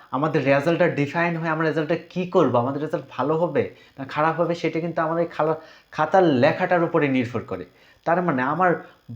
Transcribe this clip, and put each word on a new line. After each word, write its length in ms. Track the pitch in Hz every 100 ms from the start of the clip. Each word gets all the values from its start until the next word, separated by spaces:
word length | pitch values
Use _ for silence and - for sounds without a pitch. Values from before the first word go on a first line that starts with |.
| -
আমাদের 340 | 131 156 151
রেজাল্টটা 440 | 131 139 165 165 170
ডিফাইন 480 | 131 143 170 170 165
হয়, 120 | 165
আমরা 200 | 156 160
রেজাল্টটা 280 | 156 156 165
কি 300 | - 180 180
করব, 300 | 185 135 120
আমাদের 260 | 123 139
রেজাল্ট 220 | 151 160 135
ভালো 280 | - 135 160
হবে 360 | 175 135 101 - - -
না 60 |
খারাপ 360 | 135 147 156 151
হবে, 140 | 165
সেটা 260 | 170 160 165
কিন্তু 220 | 170 165
আমাদের 240 | 160 165 170
খালা-, 280 | - 156 160 - - _
খাতার 320 | - 156 190
লেখাটার 600 | 175 127 143 160 180 175
উপরে 240 | 165 165 147
নির্ভর 320 | 127 113 117
করে। 240 | - 92 - _ _ _
তার 180 | - 117
মানে 200 | 180 131
আমার 420 | 127 156 180 156 - - -